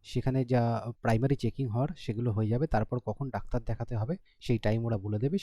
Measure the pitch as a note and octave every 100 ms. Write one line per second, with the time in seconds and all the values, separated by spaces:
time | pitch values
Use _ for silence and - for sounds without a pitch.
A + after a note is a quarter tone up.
0 | - B2 C3 C3+ B2 B2 A#2 A2+ A#2+ -
1 | - A2+ C3+ C#3 A#2 - C3 A2+ D3+ E3+
2 | - G#2+ A#2+ G#2 G#2+ A#2+ D#3 G#2+ G#2+ B2
3 | - - C3 G2+ - A#2+ - A2 A#2 A2+
4 | A2+ F#3 - _ - A2+ G#2+ A#2 A#2 A2
5 | G2+ G#2 C3+ F#3+